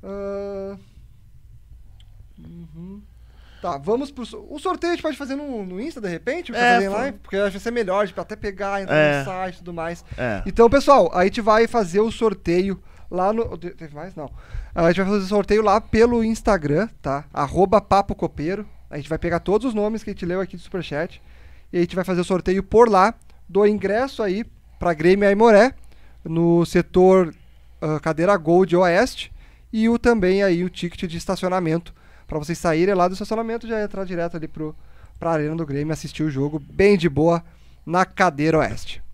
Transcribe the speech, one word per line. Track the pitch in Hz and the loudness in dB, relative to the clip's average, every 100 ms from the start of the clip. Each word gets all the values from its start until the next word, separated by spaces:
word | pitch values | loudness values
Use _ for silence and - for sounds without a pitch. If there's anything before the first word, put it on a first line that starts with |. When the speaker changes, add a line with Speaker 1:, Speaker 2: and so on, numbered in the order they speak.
Speaker 1:
Ah, | 196 202 202 202 202 196 196 196 - - - - - - - - - - - - - - - - | -12 -10 -8 -8 -8 -8 -10 -12 -18 -20 -20 -20 -20 -20 -20 -20 -20 -20 -20 -20 -20 -20 -20 -20
uhum. | 160 170 165 156 180 202 208 - - - - - | -20 -18 -18 -18 -18 -18 -20 -20 -20 -20 -20 -12
Tá, | 185 143 | -8 -8
vamos | 143 233 277 | -2 -2 -4
pro | - 226 | -10 -14
so-, | - - | -14 -16
o | 294 | -8
sorteio | 381 359 339 | -6 -4 -2
a | 349 | -2
gente | |
pode | 311 277 | -4 -8
fazer | 285 269 | -8 -8
no, | 294 240 | -8 -8
no | 190 180 | -8 -8
Insta, | 277 302 | -10 -8
de | 202 | -8
repente? | 165 - 311 349 | -6 -6 -6 -6
Pra | 240 | 0
Speaker 2:
É, | 240 | 4
Speaker 1:
fazer | 240 196 | 4 2
em | |
Speaker 2:
pô. | 202 | -2
Speaker 1:
live? | 269 240 | -4 -8
Porque | - 196 | -6 -2
eu | |
acho | 202 | -2
que | 190 | -2
vai | |
ser | 233 | -6
melhor, | 240 202 190 208 | -4 -2 0 -2
tipo, | 202 | -4
até | 226 | -10
pegar, | 214 214 196 196 196 | -8 -10 -8 -6 -6
entrar | 196 151 | 0 2
Speaker 2:
É. | 151 143 | 4 2
Speaker 1:
no | |
site | 135 185 185 | -4 -6 -8
e | 170 | -10
tudo | 175 | -12
mais. | 170 165 170 - - | -8 -8 -10 -12 -6
Speaker 2:
É. | 123 101 127 | -4 -4 -6
Speaker 1:
Então, | 185 226 | 4 4
pessoal, | 269 285 277 180 | 6 6 6 6
a | - | 4
gente | 185 208 | 0 0
vai | 214 214 226 | 2 4 4
fazer | 240 190 185 | 0 0 0
o | 226 | 0
sorteio | - 226 196 - 170 196 185 - - - | 0 -2 -2 0 0 0 -4 -10 -20 -10
lá | 180 185 | -2 -2
no, | 220 226 165 | -2 -4 -8
te-, | 175 | -12
teve | 165 160 | -14 -16
mais? | 147 175 180 | -14 -16 -14
Não. | 139 - - - - | -14 -14 -12 -12 -10
A | - 170 | 0 2
gente | 175 | 2
vai | 190 | 0
fazer | 208 | -2
o | 190 | 0
sorteio | 208 196 208 | -2 0 0
lá | 214 202 | 2 2
pelo | 208 226 233 240 | 0 2 4 2
Instagram, | 220 226 - 196 143 147 226 - | -2 -2 0 0 2 0 0 -6
tá? | 143 139 147 | -6 -6 -6
Arroba | - 143 143 196 208 | -6 -4 0 2 2
Papo | - 190 196 202 | 4 0 2 -4
Copeiro. | 165 - 147 202 208 - - | -6 -6 -6 -6 -8 -16 -14
A | 147 | -12
gente | 143 | -8
vai | 160 | -4
pegar | 170 170 | -2 -2
todos | 165 208 254 | 0 0 0
os | |
nomes | 214 208 220 | -2 -2 -4
que | - | -8
a | |
gente | 202 175 | -8 -4
leu | 180 | -4
aqui | 185 175 | -4 -8
do | |
Superchat. | - 190 160 143 175 - - - - - - | -10 -10 -6 -6 -6 -8 -20 -20 -20 -20 -6
E | 180 | -2
a | |
gente | 175 | 0
vai | 185 | -2
fazer | 185 180 | -2 -2
o | |
sorteio | 175 185 165 190 | 0 -2 0 -2
por | 190 214 233 | 2 6 6
lá | 196 196 226 - - - | 6 4 0 -16 -20 -6
do | 175 208 | 2 2
ingresso | 208 190 208 269 - | 2 -2 -2 -2 -4
aí | 214 190 226 - - - | -4 -4 -6 -14 -20 -6
pra | 175 | -4
Grêmio | 160 160 202 202 | 2 4 4 4
Aimoré, | 202 233 208 240 - - - - - | 6 8 8 6 2 -18 -20 -20 -16
no | - 165 170 170 165 | -6 0 4 4 4
setor, | 180 165 185 185 190 175 - - - - - | 0 2 4 6 6 4 -4 -20 -20 -20 -10
ah, | 156 156 | -4 -4
cadeira | 160 156 175 202 | -2 0 2 2
Gold | 156 175 190 170 | 4 4 4 4
Oeste. | 185 170 247 - - - - - - | 4 4 0 -2 -14 -16 -20 -20 -8
E | 220 220 | 0 2
o, | 233 | 2
também | 247 233 180 190 | 2 2 2 2
aí | 196 170 | 2 2
o | 180 | -2
ticket | - 175 - 185 | -4 -8 -6 -8
de | 165 | -8
estacionamento, | - 185 185 185 170 165 170 - - - - | -6 -4 -2 -2 0 -2 -4 -20 -20 -20 -10
pra | 160 | -8
vocês | 143 170 | -6 -4
saírem | 180 160 180 | 0 2 2
lá | 196 180 | 2 0
do | |
estacionamento | 185 208 220 226 226 226 | 0 -6 -6 -4 -8 -6
e | |
já | 226 | -6
entrar | 208 208 | -6 -6
direto | 190 180 170 170 | -8 -6 -6 -6
ali | 156 | -10
pro, | - 156 156 - - - - | -10 -10 -10 -20 -20 -20 -8
pra | 170 | -2
Arena | 160 151 160 | -2 -2 -4
do | |
Grêmio, | 156 139 151 | -6 -4 -4
assistir | 151 151 - | -6 -8 -4
o | 156 | -4
jogo | 135 143 156 | -2 -2 -4
bem | 139 143 196 202 | -10 2 4 4
de | 165 | 2
boa | 139 160 170 - - - - - | 2 2 2 -2 -20 -20 -20 -2
na | 170 | 0
cadeira | 185 - 185 139 151 160 | 0 2 0 2 2 2
Oeste. | 120 107 - - - | 0 -4 -8 -10 -10